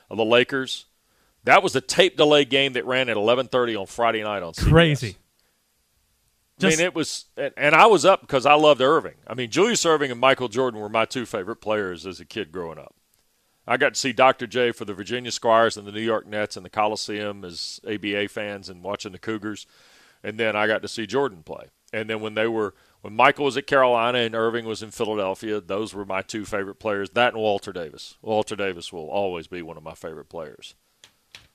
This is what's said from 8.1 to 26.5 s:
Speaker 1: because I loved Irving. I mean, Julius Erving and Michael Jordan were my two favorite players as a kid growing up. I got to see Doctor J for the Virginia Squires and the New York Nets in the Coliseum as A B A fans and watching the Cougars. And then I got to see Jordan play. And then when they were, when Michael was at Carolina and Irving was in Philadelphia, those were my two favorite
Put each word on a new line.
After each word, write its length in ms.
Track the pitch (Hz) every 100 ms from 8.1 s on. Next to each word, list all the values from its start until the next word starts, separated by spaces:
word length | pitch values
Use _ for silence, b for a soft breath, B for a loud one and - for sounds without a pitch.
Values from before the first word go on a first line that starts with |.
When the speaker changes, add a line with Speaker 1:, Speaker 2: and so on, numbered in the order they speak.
| 190
Speaker 1:
because 260 | - 139 127
I 80 | 151
loved 260 | 151 135
Irving. 320 | 127 156 98 71 -
I 80 |
mean, 160 | 123 120
Julius 360 | 120 214 220 170
Erving 260 | 156 143
and 80 | 120
Michael 300 | 131 135 127
Jordan 320 | 110 131 110
were 80 | 104
my 160 | 113 110
two 200 | 131 117
favorite 360 | 110 92 113
players 440 | 101 107 95 87 87
as 140 | 85
a 60 | 87
kid 260 | - 90
growing 260 | 85 85 78
up. 160 | 69 _ _ _ _ _ _ _ -
I 120 | 123
got 160 | 139
to 60 | 110
see 120 | 139
Doctor 340 | 113 131 127 120
J 280 | 120 123
for 100 | 117
the 100 | 104
Virginia 380 | 95 98 120 123
Squires 460 | - 120 113 113 107
and 100 | 101
the 60 |
New 80 | 104
York 260 | 113 110 -
Nets 300 | 104 104 -
in 60 |
the 60 | 90
Coliseum 760 | - 107 107 - 104 104 101 92
as 340 | 82 - - -
A 80 | 107
B 180 | 101
A 140 | 101 101
fans 400 | - 104 101 90
and 160 | 92
watching 300 | 90 101 107
the 60 | 92
Cougars. 480 | - 110 101 104 - b b b b b
And 160 | 104 107
then 200 | 113 104
I 100 | 107
got 140 | 107
to 80 | 104
see 180 | - 107
Jordan 360 | 117 139 92
play. 240 | 78 85 - _ _
And 160 | 110 110
then 100 | 110
when 140 | 110
they 120 | 107 113
were, 280 | 113 104 - b b
when 160 | 101 107
Michael 300 | 131 143 143
was 100 | 120
at 100 | 139
Carolina 520 | 143 127 120 117 123
and 180 | 117 113
Irving 300 | 113 117 113
was 180 | 107
in 80 | 110
Philadelphia, 720 | - 110 107 95 95 113 104
those 320 | 90 98 110
were 100 | 95
my 180 | 98 95
two 220 | 98 113
favorite 320 | 98